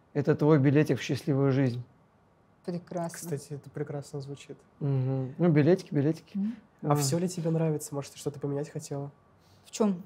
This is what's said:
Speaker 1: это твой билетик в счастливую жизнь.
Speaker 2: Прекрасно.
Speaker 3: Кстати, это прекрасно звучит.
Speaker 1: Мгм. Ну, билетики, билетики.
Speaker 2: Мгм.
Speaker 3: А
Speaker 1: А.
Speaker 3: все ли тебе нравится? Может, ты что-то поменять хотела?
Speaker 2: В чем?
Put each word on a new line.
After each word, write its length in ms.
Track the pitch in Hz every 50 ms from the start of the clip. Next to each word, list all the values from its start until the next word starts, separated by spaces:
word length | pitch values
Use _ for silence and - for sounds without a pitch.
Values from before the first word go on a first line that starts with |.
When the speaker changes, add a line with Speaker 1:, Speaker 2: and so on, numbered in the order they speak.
| _ _ -
Speaker 1:
это 220 | 147 139 165 147
твой 240 | - 151 147 160 147
билетик 400 | 131 147 135 151 151 151 147 113
в 20 |
счастливую 500 | - - 147 123 - - 139 135 139 139
жизнь. 300 | 127 135 139 127 117 123 120 - _ _ _ _ _ _ _ _ _ _ _ _ _ _ -
Speaker 2:
Прекрасно. 440 | - 175 170 175 - 185 175 170 165 -
Speaker 3:
Кстати, 380 | - - 170 151 135 - - 147
это 160 | 139 - 139
прекрасно 500 | - 147 147 143 143 143 139 - - 147
звучит. 360 | 135 139 143 - - - 135 - _ _ _ -
Speaker 1:
Мгм. 540 | 151 139 139 135 127 131 135 135 131 127 139 -
Ну, 100 | 165 180
билетики, 400 | 156 151 135 156 185 190 - -
билетики. 460 | - 147 131 151 160 - - - -
Speaker 2:
Мгм. 180 | 196 196 214 247 - - _ _ _ -
Speaker 3:
А 80 | 151
Speaker 1:
А. 40 | 143
Speaker 3:
все 220 | 147 143 135 160
ли 100 | 175 180
тебе 220 | 175 - 180 156 165
нравится? 460 | 165 160 160 160 151 147 147 - 147
Может, 160 | 139 135 - -
ты 60 | -
что-то 200 | - 147 139 139
поменять 300 | - 143 139 143 147 156
хотела? 400 | - 156 156 - 147 143 143 143 - _ _ _ _ _ _ _ _ _ _
Speaker 2:
В 60 | -
чем? 320 | - - 226 208 190 170 -